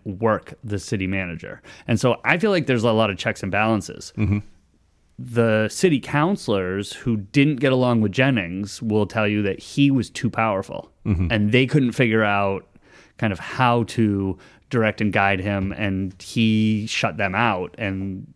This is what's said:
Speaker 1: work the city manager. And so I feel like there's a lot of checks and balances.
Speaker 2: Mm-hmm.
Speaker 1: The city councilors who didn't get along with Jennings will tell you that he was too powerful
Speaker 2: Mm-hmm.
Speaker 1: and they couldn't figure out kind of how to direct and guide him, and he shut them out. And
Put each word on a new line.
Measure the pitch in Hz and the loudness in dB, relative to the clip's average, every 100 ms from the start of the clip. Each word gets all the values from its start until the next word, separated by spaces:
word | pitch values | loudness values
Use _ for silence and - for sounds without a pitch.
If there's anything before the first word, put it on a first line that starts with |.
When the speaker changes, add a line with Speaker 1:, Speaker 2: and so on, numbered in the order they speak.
Speaker 1:
work | - 95 113 104 - - | -10 -2 0 0 -4 -14
the | 110 101 | -8 -6
city | - 110 92 | -4 -4 -2
manager. | 95 90 82 - - - - - | -2 -4 -8 -12 -16 -18 -12 -2
And | 107 | 2
so | 127 117 | 2 2
I | 120 165 | 0 2
feel | 214 | 2
like | 185 135 | 2 2
there's | 123 | 2
a | 117 | 2
lot | 110 110 | 2 2
of | 98 | 0
checks | 113 107 | -4 -4
and | 98 | -2
balances. | 98 110 110 - - - - | 0 2 0 -2 -10 -12 -2
Speaker 2:
Mm-hmm. | 101 101 - - _ _ _ _ _ - | 0 0 -4 -16 _ _ _ _ _ -16
Speaker 1:
The | 127 117 117 110 110 | -4 0 2 2 0
city | - 185 143 | 2 2 2
councilors | - 143 160 202 - 101 90 95 101 | 0 0 0 0 -2 -2 -2 -4 -6
who | - - 110 | -6 -2 -2
didn't | 98 147 143 135 | 0 2 2 2
get | 139 | 2
along | 131 123 117 | 2 4 2
with | 104 | 2
Jennings | 92 131 123 87 92 101 - | 2 2 2 -2 -6 -8 -6
will | 113 107 101 | -2 0 0
tell | 113 104 | 0 0
you | 104 | 0
that | 101 - | 0 -4
he | - - 143 | -4 2 4
was | 135 104 | 4 0
too | - 117 | -4 -2
powerful | - 113 98 - 50 - _ 104 | 0 0 -2 -4 -10 -12 _ -2
Speaker 2:
Mm-hmm. | 87 90 | 0 2
Speaker 1:
and | 113 104 | 2 4
they | 123 131 | 4 4
couldn't | 151 127 | 2 2
figure | 110 123 110 | 2 2 2
out | 107 101 101 95 - _ _ - - - | 2 2 0 -2 -8 _ _ -20 -20 -6
kind | 113 | -4
of | 92 | -4
how | - - 127 120 | -6 0 2 2
to | 110 - 110 98 95 90 - - - | 0 0 2 2 -2 -4 -12 -20 -4
direct | 127 110 - | 0 0 0
and | 107 | 0
guide | 101 98 98 | 2 2 2
him, | 95 101 95 | -2 -2 -4
and | 82 104 95 95 90 | -4 -2 -2 -4 -8
he | - - 113 110 110 107 110 | -6 0 2 4 2 0 -2
shut | - 110 80 | -4 -4 -2
them | 98 95 | -2 0
out. | 117 95 90 - | 0 0 -6 -6
And | 104 95 98 95 101 | -6 -4 -6 -8 -12